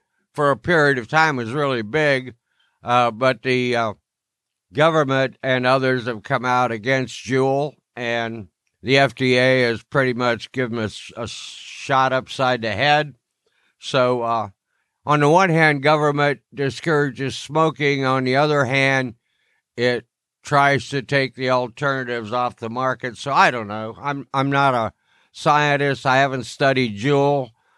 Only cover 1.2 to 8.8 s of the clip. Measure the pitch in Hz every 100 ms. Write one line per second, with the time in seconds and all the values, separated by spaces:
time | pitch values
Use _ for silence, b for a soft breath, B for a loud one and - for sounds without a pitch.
1.2 | 160 131 113 139 143 123 107 151 147 135
2.2 | 127 - _ _ _ _ - 123 120 110
3.2 | 131 110 131 127 123 117 113 98 _ _
4.2 | _ _ _ _ _ 92 160 160 139 135
5.2 | 131 - 135 127 127 135 131 127 117 110
6.2 | - 131 123 123 123 113 110 135 127 -
7.2 | - 131 135 135 147 - _ - 120 117
8.2 | 113 113 95 _ _ _